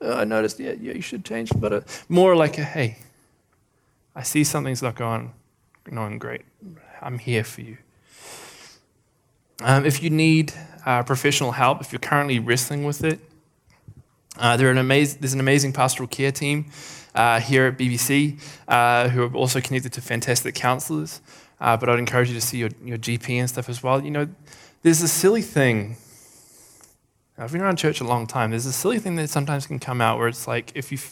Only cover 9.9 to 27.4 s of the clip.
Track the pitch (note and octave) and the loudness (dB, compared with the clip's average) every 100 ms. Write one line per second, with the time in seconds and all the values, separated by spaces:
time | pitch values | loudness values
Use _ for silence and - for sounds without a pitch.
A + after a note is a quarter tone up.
9.9 | C3+ D#3+ D#3 D#3+ D#3+ D3+ - - - - | 0 0 2 4 4 2 -6 -18 -8 0
10.9 | B2 A#2+ C3 C#3+ C#3 C3 A#2 B2+ D3+ C3+ | 0 0 0 2 2 0 2 2 2 -4
11.9 | B2+ - D3 C#3+ B2 A2+ A#2+ - C#3+ C#3+ | -8 0 2 2 0 2 0 0 -4 -4
12.9 | C#3+ D#3+ D#3 - _ _ _ _ _ - | -2 -2 -4 -8 _ _ _ _ _ -20
13.9 | - - _ - - A#2+ A#2+ C3 C3 B2+ | -20 -20 _ -20 -2 2 4 4 4 4
14.9 | C#3 C#3+ - C3+ C3+ C3+ C#3+ C#3 C3 C3 | 4 2 0 -4 0 4 4 2 2 0
15.9 | - B2 - C3+ C3+ C#3+ D3 D3+ - - | 0 -6 -4 -2 -2 -2 -2 -4 -12 -18
16.9 | - - A#2+ A#2 A#2 A2+ C3 C3 C3 B2+ | -20 -6 0 2 2 4 4 4 2 -2
17.9 | A#2+ - C#3 D3 D3 - - - A#2+ A#2+ | -2 0 2 0 -4 -14 -12 2 4 6
18.9 | A#2+ B2 B2 A#2+ B2+ B2+ C3 - C3 B2+ | 4 4 2 0 0 0 0 -2 -4 -4
19.9 | - - A#2 B2 A#2+ B2+ - B2+ C3 - | -8 -6 -4 0 -2 -2 -2 0 0 -2
20.9 | D#3 D#3 - _ - - - B2 A2+ A#2+ | -6 -6 -12 _ -20 -20 -4 0 2 4
21.9 | A#2+ A#2+ B2+ B2 A#2 A2 B2 A2 A#2 B2 | 2 2 0 0 0 -4 -4 -4 -6 -10
22.9 | A#2 A2+ A#2 - B2 B2 B2+ A#2+ A#2+ C3 | -8 -4 -4 -2 -2 -2 -4 -8 -6 0
23.9 | C3+ C#3+ D3 D3 - - - - _ E3 | 0 0 -4 -4 -6 -20 -20 -20 _ 4
24.9 | D#3+ E3 - F#3 A3+ - D3+ C3 A2 G2+ | 4 2 2 4 4 2 2 4 2 -2
25.9 | A#2 - - - - - - - - _ | -8 -16 -20 -20 -20 -20 -20 -20 -20 _
26.9 | _ _ _ _ - | _ _ _ _ -14